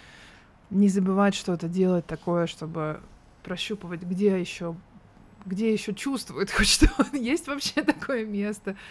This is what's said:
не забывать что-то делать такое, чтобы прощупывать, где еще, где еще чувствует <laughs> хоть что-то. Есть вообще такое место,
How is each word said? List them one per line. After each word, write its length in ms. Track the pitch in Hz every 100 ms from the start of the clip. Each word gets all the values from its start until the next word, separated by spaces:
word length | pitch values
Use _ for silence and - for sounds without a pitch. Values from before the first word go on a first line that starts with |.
| - - - - - _ -
не 200 | 190 202
забывать 460 | 196 190 190 202 -
что-то 340 | - 175 170
делать 360 | 180 185 180 165
такое, 420 | 156 - 175 170
чтобы 520 | - 160 165 156 151 - - - _
прощупывать, 600 | - 180 - 208 170 170
где 340 | 175 190 202 190
еще, 380 | 170 - 170 170 - - - - - - 190
где 260 | 190 226
еще 220 | 214 -
чувствует 580 | 196 277 269 - 135 -
<laughs> 60 | -
хоть 100 | 202
что-то. 480 | - - - - 285
Есть 320 | 233 330 277
вообще 340 | 285 - 294
такое 440 | 302 - - 247 220
место, 500 | 202 208 208 196 196 -